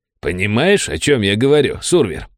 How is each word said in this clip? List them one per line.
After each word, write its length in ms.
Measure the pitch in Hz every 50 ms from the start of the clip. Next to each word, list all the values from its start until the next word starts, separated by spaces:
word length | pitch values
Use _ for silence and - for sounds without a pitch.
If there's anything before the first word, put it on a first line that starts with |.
| _ _ _ _
«Понимаешь, 720 | - 71 90 92 98 104 104 117 151 190 208 190 - -
о 80 | 76
чем 240 | 80 - 147 143 120
я 140 | 101 98 101
говорю, 420 | 107 127 135 147 151 135 98 - -
Сурвер?» 460 | - - 170 175 131 95 73 - - - _